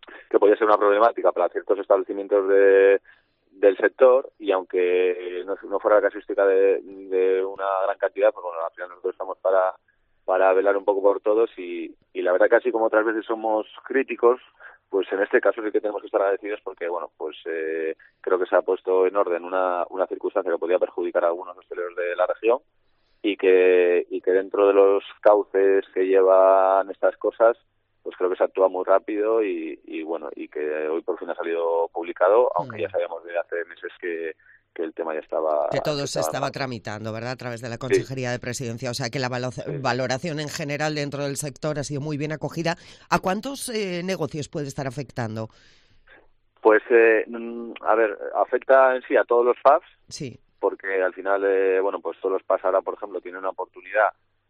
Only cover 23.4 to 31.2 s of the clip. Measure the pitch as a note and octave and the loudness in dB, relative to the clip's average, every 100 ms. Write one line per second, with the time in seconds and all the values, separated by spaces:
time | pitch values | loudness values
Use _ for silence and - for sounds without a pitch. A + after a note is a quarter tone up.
23.4 | F#2+ F#2 F#2 F2+ F2 F2 - F#2 F#2 F#2+ | 4 6 6 6 4 2 -2 -4 0 0
24.4 | F#2+ G2+ G2+ G2 G2 G2+ - - G#2 G#2 | 0 2 4 6 6 4 -2 0 4 4
25.4 | - F#2+ G2 G2 - F#2 F#2+ F#2+ F#2 F#2+ | 2 2 4 2 0 -2 2 4 6 8
26.4 | F#2+ F#2+ F#2+ F#2+ F#2+ - F#2+ - G#2+ - | 8 6 4 2 0 -2 -2 0 -4 2
27.4 | A2+ - _ _ _ _ F#2 - F#2 F#2 | 2 2 _ _ _ _ -16 -4 -4 0
28.4 | F#2 - F#2+ F#2 F#2 F#2+ - G#2+ G#2+ A2+ | -2 2 0 0 0 0 0 -4 0 0
29.4 | G#2 E2+ D#2+ - - D#2+ D#2+ E2 D2+ - | -2 -4 -8 -12 -14 -12 -8 -8 -10 -14
30.4 | D#2+ D2+ D2+ D#2 D#2 E2 - E2 | -12 -8 -6 -6 -4 -4 -6 -8